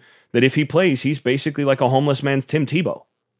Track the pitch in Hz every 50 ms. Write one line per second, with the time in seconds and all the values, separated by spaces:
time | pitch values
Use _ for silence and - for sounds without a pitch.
0 | _ _ _ _ _ _ - 120 123 135 - 151 151 - - 165 190 180 139 127
1 | - 139 151 139 - 123 131 139 - 156 143 147 143 139 135 131 139 120 131 135
2 | 147 147 135 123 135 139 139 135 131 - - 160 143 - 143 175 170 107 73 -
3 | - _ _ _ _ _ _